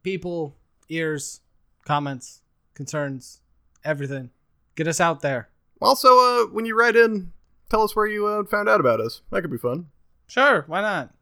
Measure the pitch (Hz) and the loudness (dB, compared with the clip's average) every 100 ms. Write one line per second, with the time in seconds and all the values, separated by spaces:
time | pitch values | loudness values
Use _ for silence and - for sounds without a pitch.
0 | 185 190 180 170 147 - _ _ _ 160 | -8 -8 -6 -6 -8 -10 _ _ _ -6
1 | 160 151 - - _ _ _ _ - 147 | -4 -6 -10 -16 _ _ _ _ -4 -2
2 | 143 131 - - _ _ _ - 139 151 | -2 -8 -14 -20 _ _ _ -16 -8 -6
3 | 143 135 - - _ _ _ _ 151 147 | -6 -8 -14 -20 _ _ _ _ -8 -6
4 | 139 139 123 _ _ _ _ - 160 156 | -6 -10 -12 _ _ _ _ -6 -6 0
5 | 170 151 143 127 - _ _ _ - 269 | 0 0 -4 -4 -8 _ _ _ 2 6
6 | 262 254 247 240 214 208 226 220 233 226 | 8 8 6 2 -2 -4 -2 2 4 6
7 | 233 208 175 - _ _ - 220 214 220 | 4 2 -8 -16 _ _ -4 0 0 0
8 | 214 208 208 208 202 208 208 214 131 113 | -2 -2 -2 -4 -2 -2 2 2 4 0
9 | 113 - - - 170 123 143 143 165 _ | -2 -8 -8 -6 -6 -6 -6 -6 -10 _
10 | _ _ _ 247 277 208 147 170 214 180 | _ _ _ 0 2 2 -2 -4 -4 -4
11 | 117 _ | -8 _